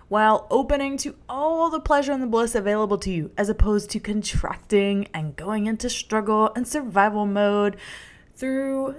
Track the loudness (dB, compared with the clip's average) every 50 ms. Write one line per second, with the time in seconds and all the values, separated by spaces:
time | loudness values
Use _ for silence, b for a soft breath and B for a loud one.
0 | B B 2 4 6 6 4 4 2 2 2 2 2 2 0 0 0 -4 -4 -6
1 | -8 -8 -10 -14 -14 -10 -6 -2 0 0 2 2 0 0 0 -2 0 2 2 2
2 | 2 0 -2 -2 -2 0 0 0 0 0 0 -2 0 0 0 0 2 0 0 -2
3 | -2 -4 -4 -4 -4 -4 -4 -2 -2 -2 2 2 4 4 4 0 0 -2 -8 -8
4 | -6 -4 -4 -4 -4 -2 -2 -2 -2 -2 -6 -8 -4 2 2 4 4 4 0 0
5 | -2 -4 -6 -6 -6 -6 -8 -8 -6 -4 -4 -2 -2 -2 -2 -4 -4 -6 -6 -6
6 | -6 -2 -2 -2 0 2 2 4 4 2 2 -2 -4 -2 -4 -4 -4 0 2 2
7 | 2 4 2 0 -2 0 0 2 2 2 2 2 2 0 -2 B B B B B
8 | B B B B B B _ -8 -6 -4 -2 -2 -2 -2 -2 -2 -4 -4 -6